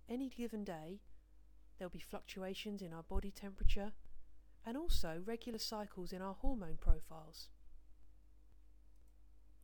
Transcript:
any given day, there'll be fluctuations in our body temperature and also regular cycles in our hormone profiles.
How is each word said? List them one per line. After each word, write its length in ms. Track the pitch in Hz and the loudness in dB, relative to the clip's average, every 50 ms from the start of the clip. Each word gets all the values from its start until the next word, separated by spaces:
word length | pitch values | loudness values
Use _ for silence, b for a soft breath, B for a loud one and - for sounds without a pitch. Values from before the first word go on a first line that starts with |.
| - - | -12 -10
any 180 | 233 254 277 254 | -8 -6 -6 -6
given 380 | 240 - 233 226 226 214 202 | -6 -8 -8 -6 -6 -8 -8
day, 340 | 202 175 156 156 165 190 208 - - - - - - - - - - - - - - - - | -8 -8 -10 -10 -12 -14 -14 -14 -16 -18 -18 -20 -20 -20 -20 -20 -20 -20 -20 -20 -20 -16 -14
there'll 120 | - - | -12 -12
be 100 | - 160 | -10 -12
fluctuations 800 | - - - - - - - 202 185 190 196 - - 214 202 196 | -12 -10 -12 -12 -12 -12 -12 -10 -8 -8 -8 -8 -8 -8 -8 -8
in 100 | 190 170 | -8 -10
our 120 | 165 165 165 | -12 -12 -6
body 280 | - 196 190 - 202 | -2 0 0 0 0
temperature 640 | - - 202 202 190 - - - - 190 196 208 - - - - - - - - - - - - - - - | -4 -10 -12 -12 2 8 10 10 10 10 6 2 -4 -6 -8 -10 -10 -10 -10 -10 -14 -18 -18 -20 -20 -14 -10
and 100 | 226 233 | -8 -8
also 460 | 285 339 349 - - - 165 160 170 185 | -2 4 6 6 6 6 2 -2 -4 -6
regular 340 | 214 233 233 - 240 226 214 | -8 -8 -8 -8 -10 -8 -6
cycles 520 | - - 226 214 208 202 - 190 180 170 | -6 -6 -6 -8 -10 -10 -10 -10 -8 -8
in 100 | 185 180 | -8 -8
our 120 | 190 196 190 | -8 -8 -6
hormone 440 | - - 269 269 226 185 165 160 - | 2 4 4 4 4 0 -2 -2 4
profiles. 640 | - - - - - - 160 160 160 - - - - - - - - - - - - - - - - - - - - - - - - - - - - - - - - - - - - - - - - - - - - - - - | 8 8 8 8 6 0 -8 -12 -16 -16 -16 -16 -16 -16 -18 -18 -18 -16 -16 -16 -18 -18 -20 -18 -18 -20 -20 -20 -20 -20 -20 -20 -20 -20 -20 -20 -20 -20 -20 -20 -20 -20 -20 -20 -20 -20 -20 -20 -20 -20 -20 -20 -20 -20 -20 -20